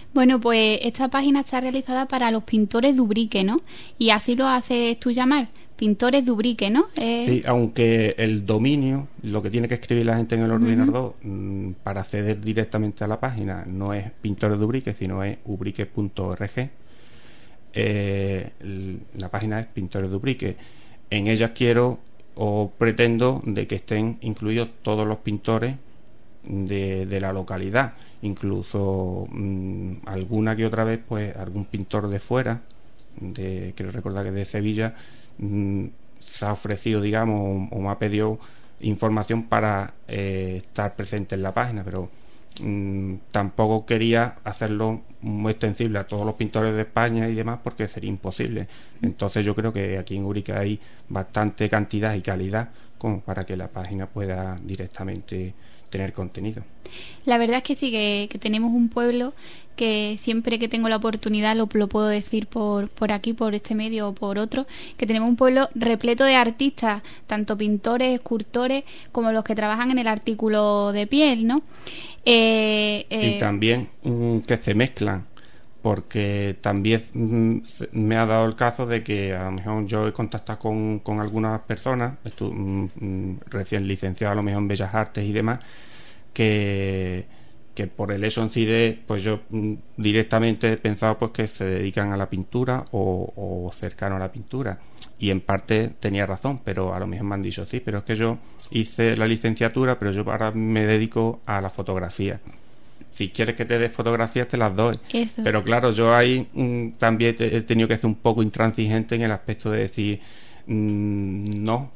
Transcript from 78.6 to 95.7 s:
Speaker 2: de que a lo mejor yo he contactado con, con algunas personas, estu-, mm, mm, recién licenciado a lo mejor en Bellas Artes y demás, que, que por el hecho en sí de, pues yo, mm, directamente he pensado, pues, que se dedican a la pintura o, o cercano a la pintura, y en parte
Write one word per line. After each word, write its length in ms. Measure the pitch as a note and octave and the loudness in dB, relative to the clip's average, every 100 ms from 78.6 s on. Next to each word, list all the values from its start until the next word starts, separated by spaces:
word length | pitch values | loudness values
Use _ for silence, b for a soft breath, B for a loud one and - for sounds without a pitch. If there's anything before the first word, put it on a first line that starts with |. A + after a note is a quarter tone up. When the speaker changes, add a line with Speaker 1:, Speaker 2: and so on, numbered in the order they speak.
| A#2+ A#2+ B2 | 0 0 -2
Speaker 2:
de 160 | A#2 | -2
que 300 | A2 G#2 G2 F#2 | -2 -2 -2 -2
a 80 | F#2 | -4
lo 60 | |
mejor 340 | F#2+ G2+ G#2+ G2+ | -4 -2 -2 0
yo 220 | G#2+ G2+ | 0 0
he 40 | |
contactado 460 | - A2 A2 - A2 | -2 -4 -4 -8 -4
con, 420 | A2+ A2 A2 G#2 | -2 0 0 -2
con 200 | G2+ G#2+ | -2 -2
algunas 420 | G#2+ A2 A2 A2 | -2 0 0 -2
personas, 540 | - A2 C3 B2+ A#2+ C3+ A2 | -4 -4 -2 0 -2 -4 -10
estu-, 260 | - G#2 | -6 -4
mm, 360 | - G2 G2 F#2+ - | -2 -2 -2 -2 -4
mm, 400 | G2+ F#2+ F#2+ F#2 - | -4 -4 -4 -6 -6
recién 420 | A2+ F#2+ G#2 G2 | -6 -2 -2 -2
licenciado 440 | G2 F#2+ F#2 G#2+ | -2 -4 -2 0
a 40 | G#2 | 0
lo 60 | |
mejor 200 | G2+ G2+ | 0 0
en 40 | G2+ | 0
Bellas 240 | G2+ F#2+ G#2+ | 0 0 0
Artes 280 | G#2+ - | -2 -2
y 80 | G2+ | -2
demás, 280 | G#2+ G#2+ B2+ B B B B B B - | 0 0 -2 B B B B B B -8
que, 920 | - A2 G#2+ G2+ G2 G2 F#2+ F#2 F2+ - b b - - | 2 4 4 2 0 0 0 -2 -4 -8 b b -14 -10
que 140 | - G2 | -6 -6
por 240 | - G2+ | -4 -2
el 120 | G2+ | 0
hecho 200 | G#2+ A2 | 0 0
en 80 | A2 | 0
sí 140 | A#2 A2 | 2 4
de, 340 | A2+ A2+ A2+ - | 4 4 2 -2
pues 160 | G#2 | -2
yo, 180 | G2+ G#2+ - | 0 -2 -2
mm, 240 | A2 G#2+ G#2+ - - | -2 -2 -4 -8 0
directamente 760 | G#2+ A2 A2 A2+ A2+ A2 A#2 | 4 4 4 4 4 4 2
he 40 | A2 | 2
pensado, 400 | A2 G2+ A2 G#2+ | 0 2 2 2
pues, 140 | A2+ | -2
que 160 | - G#2+ | -2 -4
se 180 | - F#2+ | -2 -2
dedican 460 | F#2 G2 G2 G2+ | -2 -2 -2 -2
a 60 | G2 | -2
la 120 | F#2+ | -2
pintura 560 | F#2 F#2 B2 B2+ B2+ - | -4 -4 -2 0 -2 -2
o, 420 | G#2+ G2 F#2 F2+ - F#2+ F2+ F2 | -2 0 0 -4 -6 -6 -6 -6
o 40 | |
cercano 420 | - G2+ - G2+ F#2+ | -6 -8 -4 -4 -2
a 40 | |
la 120 | F#2+ | -4
pintura, 480 | A2 G#2 B2+ A#2+ F#2+ B B B - | -8 -8 -6 -4 -6 B B B -4
y 100 | G#2 | 0
en 120 | F#2+ | 0
parte 500 | - G2 - | 0 -2 2